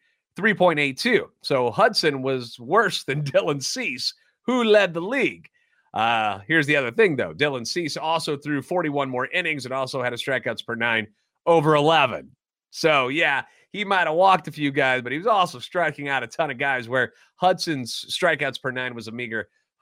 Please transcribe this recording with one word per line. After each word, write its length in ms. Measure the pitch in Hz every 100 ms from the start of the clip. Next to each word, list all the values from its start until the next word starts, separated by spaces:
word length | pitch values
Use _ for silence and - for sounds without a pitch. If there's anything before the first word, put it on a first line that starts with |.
| _ _ _ -
three 180 | 214
point 240 | 202 180 147
eight 200 | 143 135
two. 320 | 240 196 - _
So 280 | - 139 123
Hudson 520 | 143 233 208 160 139
was 360 | 131 131 117 -
worse 460 | 120 196 202 -
than 180 | - 143
<laughs> 20 |
Dylan 380 | 143 180 180 143
Cease, 520 | 127 254 214 120 - - _ _
who 220 | - 247
led 300 | 226 208 190
the 60 | 165
league. 480 | 180 269 170 87 - _ _ _ _
Uh, 460 | 101 113 113 107 98 98
here's 200 | 160 143
the 100 | 147
other 140 | 123
thing, 260 | 120 208 131
though. 180 | 90
Dylan 320 | 80 147 131 -
Cease 300 | 180 156 165
also 400 | 156 165 160 143
threw 240 | 147 143
forty-one 480 | - 180 156 143 131
more 180 | 123 131
innings 360 | 175 170 147
and 80 | 123
also 300 | 131 127 139
had 100 | 123
a 40 | 120
strikeouts 480 | - 127 120 110 -
per 80 |
nine 320 | 117 117 113 104 _ _ _ -
over 280 | 165 151
eleven. 560 | 151 147 160 131 87 - _ _ _ _
So, 340 | - 160 147 127
yeah, 340 | 147 156 135 - _ _
he 140 | 190
might 220 | 196 190 165
have 80 |
walked 340 | 160 190 185 -
a 40 |
few 180 | 151 143
guys, 320 | 135 135 127
but 100 | 120
he 60 | 143
was 80 | 214
also 320 | 208 180 127
striking 500 | - 180 160 143 143
out 140 | 135
a 40 | 117
ton 240 | - 151
of 60 | 123
guys 320 | 139 131 113
where 240 | 127 120 - _ _
Hudson's 720 | 180 180 - 143 120 - -
strikeouts 540 | - 175 151 139 131
per 80 | 131
nine 240 | 127 127
was 140 | 120 110
a 40 |
meager 380 | 117 120 110 101 _ _ _